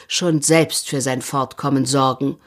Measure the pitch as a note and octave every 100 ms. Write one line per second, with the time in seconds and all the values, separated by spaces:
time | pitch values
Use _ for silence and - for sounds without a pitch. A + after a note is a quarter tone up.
0 | - - F3+ D#3 C#3+ D#3+ D#3 - - C#3+
1 | C3 B2+ - C#3 B2+ - C#3+ C3+ B2+ C#3
2 | C3 B2 C#3 -